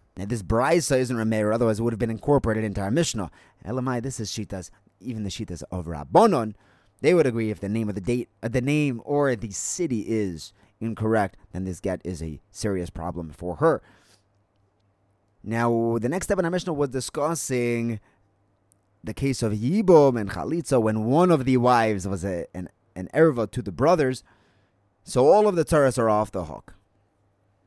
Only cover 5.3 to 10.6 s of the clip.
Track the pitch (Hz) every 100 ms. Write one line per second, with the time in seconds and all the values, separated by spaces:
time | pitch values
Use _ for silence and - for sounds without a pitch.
5.3 | - 104 87 - 90 82 78 71 123 226
6.3 | 156 110 - _ _ _ _ 143 180 139
7.3 | 113 110 101 98 110 107 104 90 123 -
8.3 | _ 117 123 127 151 147 117 - 143 139
9.3 | 117 104 98 - - 170 113 95 110 101
10.3 | 82 - _